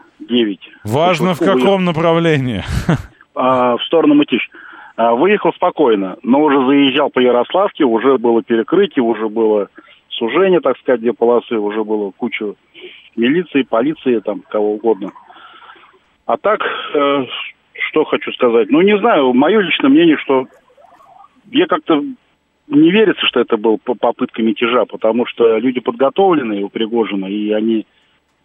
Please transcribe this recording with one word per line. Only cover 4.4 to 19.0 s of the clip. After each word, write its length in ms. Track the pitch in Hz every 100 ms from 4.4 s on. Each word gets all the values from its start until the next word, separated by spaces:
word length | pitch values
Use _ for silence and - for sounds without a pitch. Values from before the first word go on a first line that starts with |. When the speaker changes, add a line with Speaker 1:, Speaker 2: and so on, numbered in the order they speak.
| - - - - - -
Speaker 1:
А, 180 | 117
выехал 400 | 117 180 208 170
спокойно, 640 | - 180 - 135 104 92 -
но 180 | - 139
уже 240 | 151 139 127
заезжал 460 | 143 139 139 135
по 80 | 131
Ярославке, 640 | 123 120 117 180 202 -
уже 340 | 135 113 131 127
было 240 | 120 113
перекрытие, 640 | 113 113 107 175 196 139
уже 260 | 117 107 110
было 400 | 110 110 107 95 - - _ _
сужение, 500 | - 113 147 190 170
так 160 | 135 123
сказать, 220 | - 123
две 120 | 117
полосы, 420 | 104 117 120 - 113
уже 280 | 104 107
было 260 | 107 107 101
куча 460 | - 120 - 107 - _ - - - - 113
милиции, 460 | 120 165 175 139
полиции, 600 | 123 113 139 156 135 113
там, 200 | 104 92 -
кого 240 | 107 104
угодно. 380 | 107 117 98 95 - - - - - - - - _ _ _ -
А 120 | 117
так, 240 | 196 214 - - - 147
э, 300 | 143 139 123 - - - _ - -
что 160 | 156 -
хочу 260 | 127 -
сказать. 400 | - 123 117 104
Ну, 100 | 147
не 160 | 202
знаю, 360 | 208